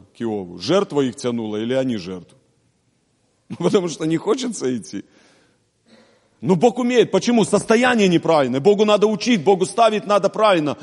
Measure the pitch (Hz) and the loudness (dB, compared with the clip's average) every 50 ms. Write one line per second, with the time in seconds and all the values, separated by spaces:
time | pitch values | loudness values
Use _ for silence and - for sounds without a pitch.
0 | - _ _ - 117 113 107 101 92 87 90 87 90 117 180 202 196 190 151 143 | -20 _ _ -8 -6 -6 -6 -6 -8 -10 -14 -8 -2 0 0 0 0 0 -2 -2
1 | 135 123 - - - 123 117 117 110 107 104 107 113 117 131 131 135 127 117 101 | -2 -2 -4 -6 -6 -4 -4 -4 -6 -6 -6 -6 -4 -2 -2 -2 -2 -2 -4 -6
2 | 82 92 92 90 - - _ _ _ _ _ _ _ _ _ _ _ _ _ _ | -6 -10 -12 -14 -16 -20 _ _ _ _ _ _ _ _ _ _ _ _ _ _
3 | _ _ _ _ _ _ _ _ _ - - - 170 180 214 202 175 170 143 - | _ _ _ _ _ _ _ _ _ -16 -6 -4 -2 0 0 0 -2 -2 -6 -6
4 | 160 160 165 156 - 196 247 254 254 247 196 - 135 127 127 110 - - - 98 | -4 -2 -2 -2 -2 -2 -2 -2 -4 -8 -8 -6 -4 -4 -4 -6 -8 -10 -12 -14
5 | - _ _ _ _ _ _ _ _ _ _ _ _ _ _ _ _ _ _ _ | -14 _ _ _ _ _ _ _ _ _ _ _ _ _ _ _ _ _ _ _
6 | _ _ _ _ _ _ _ - 110 156 190 156 240 240 - 247 247 240 254 233 | _ _ _ _ _ _ _ -6 -2 0 2 2 2 2 2 0 -2 0 2 2
7 | 175 - - 185 - 240 240 226 185 - 208 190 - - 226 233 254 254 247 220 | 2 2 0 -2 0 2 2 2 2 2 0 0 2 2 2 2 2 2 2 2
8 | 196 180 170 160 - 160 160 147 135 120 127 135 151 202 208 190 214 208 208 196 | 4 4 2 2 2 2 2 2 2 0 0 2 4 4 4 4 4 2 2 4
9 | 208 220 214 202 - 233 240 175 135 190 196 170 180 - - 233 233 220 214 202 | 2 2 0 0 -2 0 0 2 2 2 2 2 0 -2 2 2 2 2 2 0
10 | - 190 208 196 - 190 - - 220 208 185 165 151 139 117 - | -2 0 0 0 0 0 0 2 2 2 2 2 0 -2 -4 -6